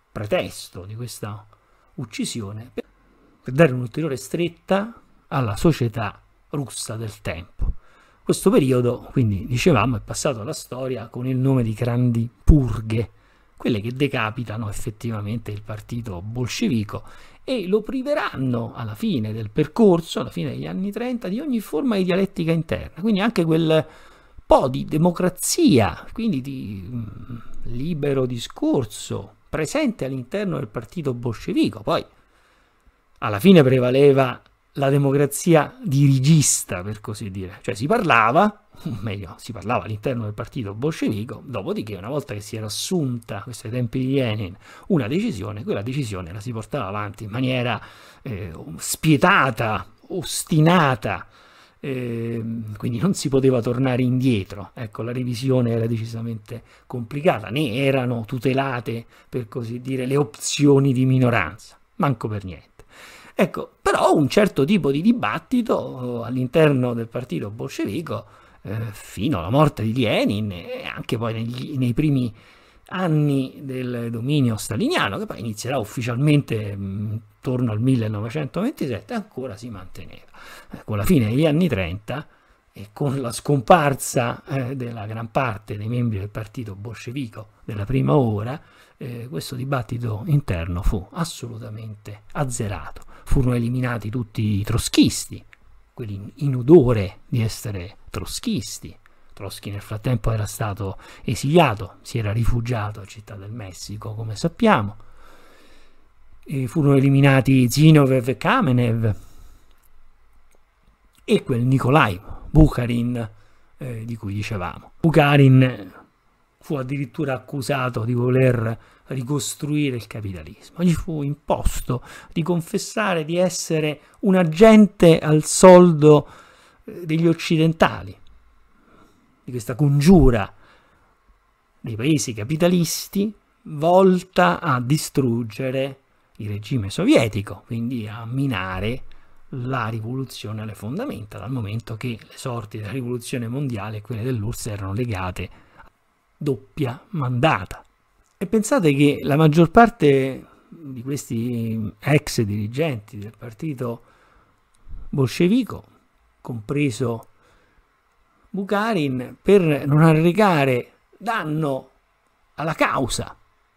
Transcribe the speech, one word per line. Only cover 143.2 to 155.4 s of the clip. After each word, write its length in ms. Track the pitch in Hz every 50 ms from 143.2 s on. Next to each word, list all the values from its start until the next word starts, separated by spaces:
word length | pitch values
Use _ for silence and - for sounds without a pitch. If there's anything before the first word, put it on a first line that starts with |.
| - - 143 123 117
mondiale 520 | 113 123 139 147 131 117 101 98 110 110 104
e 40 | 104
quelle 220 | - 120 104 117
dell'urss 420 | 131 131 110 101 117 117 - -
erano 260 | 120 104 101 98 95 98
legate 720 | 113 123 117 104 92 92 90 90 - 90 - - - _ _ _ - - - _ _ _ _ _ _ _ _ _
doppia 640 | - 151 143 127 104 - _ _ - 139 123 123 - - _
mandata. 760 | - 160 135 123 127 120 143 156 131 92 95 - - - - _ _ _ _ _ _ _ _ _ _
E 100 | - 196
pensate 480 | - 226 220 208 - 294 262 175 151 139
che 260 | 139 147 147 139 - -
la 140 | 147 139
maggior 340 | 151 160 156 147 170 170 -
parte 760 | - 226 233 226 - - - 147 139 135 131 135 127 127 - - _ _ _ _
di 340 | - 165 160 139 131 120 117
questi 880 | 135 147 131 - - 120 113 117 123 120 117 113 113 110 113 107 104 - _
ex 440 | - 135 151 151 - - - - 113
dirigenti 760 | 98 104 107 104 107 120 139 165 156 127 104 104 - - 113
del 140 | 98 113 -
partito 640 | - 120 117 110 - 160 160 139 123 123 120 117 117 _ _ _ _ _ _ _ _ _ _ _ _ _ _ _ _ - - - - - -
bolscevico, 760 | - 143 131 - - -